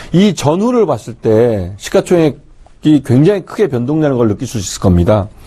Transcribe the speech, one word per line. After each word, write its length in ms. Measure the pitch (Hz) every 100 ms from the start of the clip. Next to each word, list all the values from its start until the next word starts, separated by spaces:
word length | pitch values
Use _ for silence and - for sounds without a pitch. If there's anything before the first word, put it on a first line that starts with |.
| -
이 220 | 165 208
전후를 520 | 151 147 175 233 247 180
봤을 280 | 120 -
때 600 | 107 117 110 120 104 87 101
시가총액이 1300 | - 196 - 180 156 - - - - - 151 151
굉장히 400 | - 120 165 202
크게 240 | - - 185
변동되는 480 | 120 120 156 147 123
걸 100 | 113
느낄 220 | 95 127
수 100 | 110
있을 220 | 92 -
겁니다. 480 | 98 87 87 107 - -